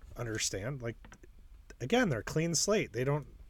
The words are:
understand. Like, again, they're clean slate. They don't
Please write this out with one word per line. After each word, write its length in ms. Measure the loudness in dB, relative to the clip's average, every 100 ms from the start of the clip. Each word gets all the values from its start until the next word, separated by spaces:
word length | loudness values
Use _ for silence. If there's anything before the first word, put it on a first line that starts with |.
| -14
understand. 640 | -6 -4 -2 -2 -2 -4 -2
Like, 140 | -4 -6 -12 -18 -20 -20 -20 -20 -20 -8
again, 300 | 2 4 4
they're 140 | 2
clean 300 | 0 0 2
slate. 360 | 2 4 4 2
They 100 | 0
don't 240 | 2 0 -2 -14